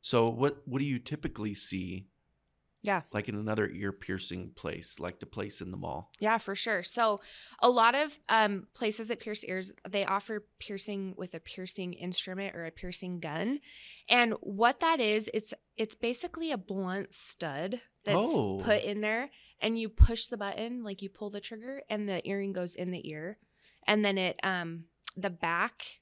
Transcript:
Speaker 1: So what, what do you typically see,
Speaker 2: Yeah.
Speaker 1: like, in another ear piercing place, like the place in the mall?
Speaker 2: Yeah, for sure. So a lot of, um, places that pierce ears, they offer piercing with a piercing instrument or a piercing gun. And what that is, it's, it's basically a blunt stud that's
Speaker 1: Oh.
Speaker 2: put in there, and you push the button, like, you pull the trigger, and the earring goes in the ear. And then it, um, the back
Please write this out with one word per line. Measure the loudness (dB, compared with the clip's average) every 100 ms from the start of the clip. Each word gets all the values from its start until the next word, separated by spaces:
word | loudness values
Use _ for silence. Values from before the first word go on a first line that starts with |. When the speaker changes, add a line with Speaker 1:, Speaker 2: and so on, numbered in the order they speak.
Speaker 1:
So | 4 4 4
what, | 4 2 0 -4
what | -2
do | 0
you | 0
typically | -4 -6 -6 -4 -4
see, | -2 -2 -2 -4 -8 -10 _ _ _ _ _ _ _
Speaker 2:
Yeah. | -2 -2 -2
Speaker 1:
like, | -4 -2
in |
another | -4 0 2 0
ear | 0 -4
piercing | -4 -6 -4 -4 -6 -8
place, | -8 -8 -6 -8 -6
like | -8 -8
the | -12
place | -8 -6 -6
in | -8
the | -8
mall? | -6 -8 -10 -4
Speaker 2:
Yeah, | 0 0
for | -2
sure. | -4 -2 -2
So | -2 0 0 0 -6 -20 -20 4
a | 6
lot | 8 6 6
of, | 0 -4 2
um, | 4 6 2 -6
places | -4 -2 -2 -4
that | -6
pierce | -4 -6
ears, | -4 -6 -6 -12 -4
they | 0
offer | 2 0 -2 -8 -8 _
piercing | -10 -8 -4 -4 -4 -6
with | -8
a | -10
piercing | -12 -10 -8 -6 -6
instrument | -6 -4 -4 -4 -6 -6
or | -6 -10
a |
piercing | -8 -8 -6 -6 -6
gun. | -4 -2 0 -2 -6 -20 -20 -20 2
And | 4 6 2
what | -4 4 4 6
that | 2 4
is, | 4 2 2
it's, | -4 -4 -12 _ -6
it's | -6 -2
basically | -2 -2 -4 -4 -2
a | -2
blunt | -2 -2 -2 -2 -4
stud | -6 -6 -4 -4 -2 -2 -4 -8 _
that's | 2 4
Speaker 1:
Oh. | 4 4 2 0
Speaker 2:
put | 4 4
in | 4 -2
there, | 0 0 -4 -12 -20 _
and | 0 0
you | -2
push | 8 8 8 -4
the | -4
button, | -4 -4 -4 -6
like, | -6 -8
you | -10
pull | -8 -8
the | -8
trigger, | -10 -12 -10 -12 -6
and | -4 0
the | -2 -2
earring | -2 -2
goes | -2 -4
in | -4 -4
the | -4 -6
ear. | -8 -8 -10 _ _ _ _ 4
And | 6
then | 6 4
it, | 2 0
um, | 0 0 -4 -8 -12 _ -12 -4
the | -4
back | -2 0 2 0 _ -14 -14